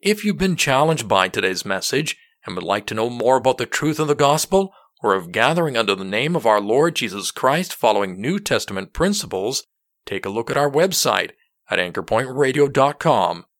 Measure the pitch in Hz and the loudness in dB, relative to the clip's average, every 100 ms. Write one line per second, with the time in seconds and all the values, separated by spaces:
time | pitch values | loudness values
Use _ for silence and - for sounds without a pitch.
0 | 196 208 208 160 190 175 - 131 156 160 | 0 0 -2 0 0 0 2 4 4 2
1 | 107 101 95 107 95 92 101 95 - 131 | 2 2 4 2 -2 -2 -4 -4 -2 -2
2 | 151 - _ _ - 90 87 101 - 110 | -2 -8 _ _ -10 -8 -2 -4 -2 -4
3 | 117 120 113 131 123 127 120 - 147 151 | -4 0 2 4 4 0 -2 -2 -2 -2
4 | 151 147 143 156 - 190 196 _ _ _ | -2 2 2 2 2 0 0 _ _ _
5 | 107 95 85 98 120 165 160 120 107 98 | 0 0 -2 2 2 2 0 0 0 0
6 | 95 104 143 175 117 107 101 120 165 - | -2 -2 -2 0 2 2 2 2 2 0
7 | 117 98 90 - 127 151 180 - 117 104 | -6 -6 -8 -2 0 0 -2 0 2 2
8 | 98 92 113 196 202 117 - 98 95 - | 0 -4 -4 -4 -2 -2 -2 -8 -8 -2
9 | 170 208 - 95 101 135 - _ _ _ | 0 0 -4 -4 -2 -4 -8 _ _ _
10 | - 98 98 104 - 139 143 139 185 165 | -10 -8 -6 -6 -2 0 0 2 2 2
11 | - 101 85 - _ _ _ 92 90 85 | 2 0 -2 -8 _ _ _ -2 -2 -4
12 | 87 110 131 131 139 135 139 139 135 147 | -2 -2 -2 0 0 2 2 4 2 2
13 | 165 123 87 85 - _ | 0 2 2 -2 -10 _